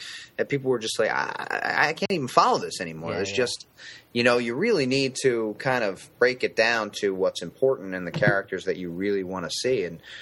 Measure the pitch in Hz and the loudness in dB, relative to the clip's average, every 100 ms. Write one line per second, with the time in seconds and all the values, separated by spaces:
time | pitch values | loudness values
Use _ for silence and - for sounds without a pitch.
0 | - - - - 113 139 131 120 110 - | -14 -14 -14 -4 -2 0 0 0 0 0
1 | 107 65 - - - - - 110 147 160 | 2 2 -2 -4 -4 -4 0 2 2 0
2 | 196 185 127 - 220 180 85 - 87 80 | -2 -2 2 4 4 4 -2 -6 -8 -8
3 | 82 90 101 104 123 - - - - - | -6 -4 -2 0 -2 -2 -12 -20 -20 -20
4 | _ 120 123 123 117 123 202 190 131 135 | _ 2 4 4 2 0 0 2 2 2
5 | 135 131 131 117 110 104 139 127 104 90 | 0 2 2 2 -2 -2 0 0 0 -4
6 | - - 123 127 104 - 110 117 104 - | -10 2 2 2 -2 2 4 4 -2 -2
7 | 101 92 92 - 87 - 131 131 95 92 | -2 2 0 0 -10 0 2 2 -4 -6
8 | 87 156 104 98 - 92 92 85 90 85 | -6 0 2 2 0 -6 -4 -4 -4 -4
9 | 101 101 90 92 82 - 127 127 87 82 | -2 -2 -2 -6 -6 -2 0 0 -2 -6
10 | - - | -16 -18